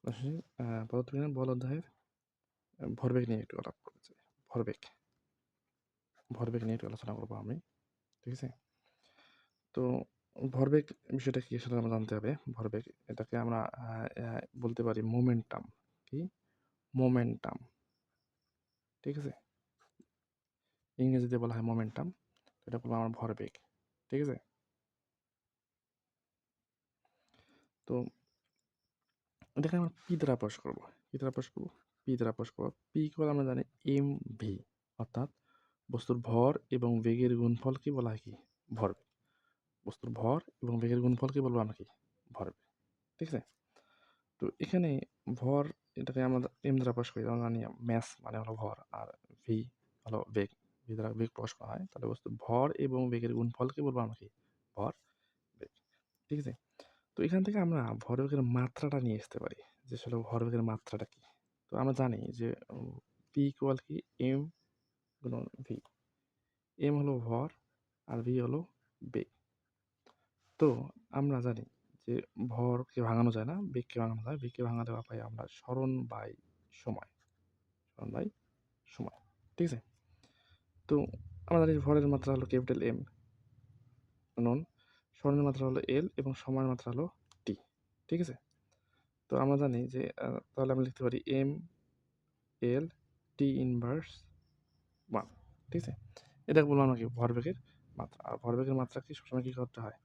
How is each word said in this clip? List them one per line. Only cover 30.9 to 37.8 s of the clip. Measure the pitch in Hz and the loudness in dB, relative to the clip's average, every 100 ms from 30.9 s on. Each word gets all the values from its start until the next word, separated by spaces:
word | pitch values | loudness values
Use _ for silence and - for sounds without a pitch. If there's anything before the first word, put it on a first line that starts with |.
| _ _ | _ _
কি | 135 | -4
দ্বারা | 131 | -2
প্রকাশ | 127 127 | -2 -6
করবো? | - - _ _ _ - | -8 -10 _ _ _ -2
পি | 123 | 0
দ্বারা | 113 | 0
প্রকাশ | 117 117 | 0 -6
করবো। | - 143 - _ | -4 -6 -6 _
পি | 160 151 | -2 0
equal | 156 151 | 0 2
আমরা | 143 135 | 2 2
জানি | 127 - _ 143 | 0 -4 _ 2
এম | 139 143 139 - 110 | 4 4 0 -6 -6
ভি, | 110 95 - _ _ - | -4 -6 -10 _ _ -8
অর্থাৎ | 113 117 135 _ _ _ _ _ - | -4 -2 -4 _ _ _ _ _ -6
বস্তুর | 120 - 123 | -6 0 0
ভর | 120 117 127 151 _ | 4 6 6 4 _
এবং | 127 120 117 | 0 4 4
বেগের | 113 117 123 120 | 4 4 4 4
গুণফলকে | 117 120 131 135 | 4 4 0 0